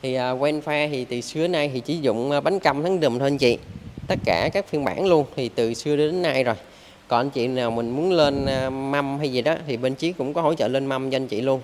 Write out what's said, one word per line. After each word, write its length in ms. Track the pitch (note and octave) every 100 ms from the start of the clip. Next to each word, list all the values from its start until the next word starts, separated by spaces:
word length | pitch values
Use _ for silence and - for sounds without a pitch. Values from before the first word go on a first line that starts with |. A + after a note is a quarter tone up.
Thì, 120 | C3+
à, 200 | B2+ B2+
Wenfa 560 | B2+ D3 D3+ D3+ D3+ D3+
thì 160 | C#3 B2
từ 160 | B2
xưa 260 | A#2 D#3 E3+
nay 240 | E3+ D3
thì 60 | C3
chỉ 180 | A#2 E3
dụng, 340 | C3+ G#2+ C3
à, 80 | C#3+
bánh 200 | C#3+ G3
căm 240 | D#3 C#3
thắng 160 | E3+ F#3
đùm 200 | D3 A#2+
thôi 80 | C#3
anh 100 | C#3+
chị. 200 | B2 A#2 - - - - -
Tất 120 | F#3+ -
cả 240 | E2+ C3
các 140 | G3 G3
phiên 160 | D3+
bản 220 | B2+ F2+ F#3+
luôn 200 | E3 C3+ -
thì 140 | A#2+ -
từ 180 | A2+
xưa 220 | A#2 D3 D3
đến 260 | D3+ F3+
nay 220 | E3+ C3
rồi. 120 | B2 A2 - - - - -
Còn 120 | A#2+
anh 100 | C#3
chị 180 | C3+ A#2+
nào 240 | B2+ A#2+
mình 180 | A#2 A#2
muốn 220 | C3 F3+
lên, 340 | F3 D3 C#3 C3+
à, 240 | C3+ C3
mâm 500 | C3+ C3+ C#3+ C#3 C#3
hay 100 | D3
gì 120 | B2+
đó 140 | B2+ E3 D3
thì 100 | A#2
bên 180 | C3 C3+
Chí 160 | E3
cũng 220 | F3+ C3+
có 80 | D#3
hỗ 120 | D#3
trợ 140 | E3 A2+
lên 180 | C3+ C3+
mâm 260 | C3+ C3
cho 40 | C3
anh 120 | B2+
chị 140 | G#2+
luôn. 200 | C3 C3